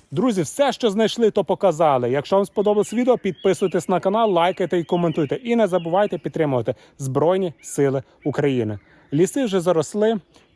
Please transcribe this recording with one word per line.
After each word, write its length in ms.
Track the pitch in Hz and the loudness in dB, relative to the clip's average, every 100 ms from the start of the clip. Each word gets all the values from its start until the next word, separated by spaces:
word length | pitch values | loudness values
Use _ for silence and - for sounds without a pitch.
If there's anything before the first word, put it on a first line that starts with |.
| - | -8
Друзі, 320 | 139 247 196 | -2 0 0
все, 300 | 151 - 277 | -2 -2 -2
що 180 | - 240 | 0 -2
знайшли, 400 | 196 220 - 226 | 0 0 2 0
то 140 | 208 | 2
показали. 680 | 185 190 196 156 165 135 120 | 0 0 0 2 2 2 2
Якщо 260 | 135 139 196 | -2 0 0
вам 80 | |
сподобалось 480 | 202 - 202 208 202 | 0 0 0 0 0
відео, 260 | 220 247 240 | 0 2 0
підписуйтесь 720 | 202 165 196 185 190 180 - | -2 -2 0 0 0 -2 -2
на 120 | 180 | -2
канал, 320 | 190 208 226 | 0 0 2
лайкайте 460 | 175 170 180 180 180 | 2 2 0 -2 -2
і 60 | |
коментуйте. 500 | 160 175 170 160 147 | 0 0 0 0 -2
І 220 | 143 240 233 | -2 -2 0
не 100 | 208 | 2
забувайте 520 | 180 170 180 208 175 | 0 0 0 0 -2
підтримувати 560 | - 165 156 127 117 - - - | -6 -2 0 0 -2 -6 -10 -12
Збройні 540 | 135 131 151 190 185 - | -6 0 2 2 -2 -6
Сили 420 | - - 139 135 - _ | -8 0 0 0 -6 _
України. 540 | 151 135 143 131 107 104 - _ _ | -6 -2 0 0 -2 -6 -12 _ _
Ліси 320 | 143 185 285 | 0 0 0
вже 160 | 254 190 | -2 0
заросли, 600 | 170 160 151 208 214 220 - _ _ | 0 0 0 0 0 0 -6 _ _